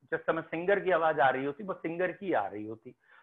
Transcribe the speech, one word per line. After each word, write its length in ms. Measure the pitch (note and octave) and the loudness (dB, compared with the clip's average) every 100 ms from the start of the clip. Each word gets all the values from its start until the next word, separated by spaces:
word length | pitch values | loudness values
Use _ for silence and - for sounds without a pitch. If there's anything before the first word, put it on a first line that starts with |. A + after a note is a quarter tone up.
जिस 160 | _ D#3+ | _ -4
समय 220 | - D#3+ | -2 -2
singer 380 | D#3 E3 F3+ G3+ | -4 -2 2 2
की 120 | F3 | 4
आवाज 280 | D#3+ D#3+ D3+ | 4 4 4
आ 100 | C3+ | 4
रही 160 | C3 C#3 | 4 -2
होती, 180 | C#3+ | -4
बस 120 | F#3+ F3 | -8 -6
singer 360 | E3 E3+ F3+ | -6 -2 -2
की 220 | E3 G3 | -2 -2
आ 140 | B2+ G2 | -2 -2
रही 200 | G#2 G#2+ | -6 -10
होती। 240 | A2 B2+ - _ - | -12 -16 -20 _ -20